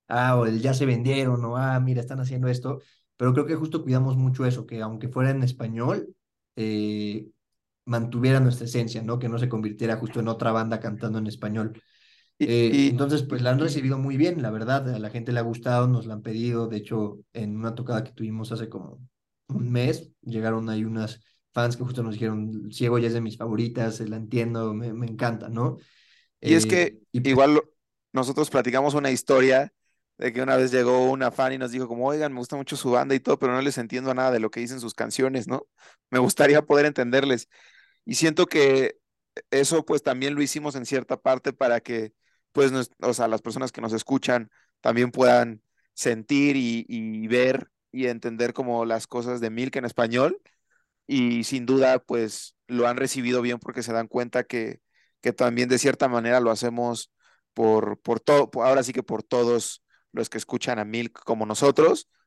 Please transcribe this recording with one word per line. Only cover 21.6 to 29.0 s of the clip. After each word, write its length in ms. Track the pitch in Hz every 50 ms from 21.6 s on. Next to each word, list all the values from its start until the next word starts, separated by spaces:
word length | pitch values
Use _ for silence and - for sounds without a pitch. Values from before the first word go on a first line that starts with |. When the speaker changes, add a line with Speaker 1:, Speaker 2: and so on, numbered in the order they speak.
| 120 120 120
Speaker 1:
que 60 | - 123
justo 180 | 120 123 127
nos 100 | 117 113 104
dijeron, 560 | 107 113 110 110 107 107 110 110 107 101 104
"Ciego 280 | - - 127 117 120 120
ya 100 | 117 117
es 60 | 117
de 60 | 117
mis 140 | 113 110 - -
favoritas, 600 | 113 113 107 107 117 120 120 127 113 113 110 -
la 160 | 113 104 107
entiendo, 580 | 110 110 - 127 120 113 117 117 113 113 110 107
me, 180 | 107 120 117
me 140 | 110 117 123
encanta", 420 | 113 110 113 123 120 117 104 - -
¿no? 300 | 113 113 123 156 - - - _ _ _ _ _ _ _ _ _ _ - -
Speaker 2:
Y 100 | 147 160
es 120 | 165 110
Speaker 1:
Eh, 0 |
Speaker 2:
que 340 | 110 185 175 175 - - - _ _
Speaker 1:
y 80 | - 127
pues 120 | 127 139
Speaker 2:
igual 220 | 131 127 135 147 151
lo, 180 | 151 - _ _ _ _ _ _ _ _ _
nosotros 380 | - 131 127 123 135 151 151 -
platicamos 440 | - 135 113 123 117 131 139 147 139
una 160 | 147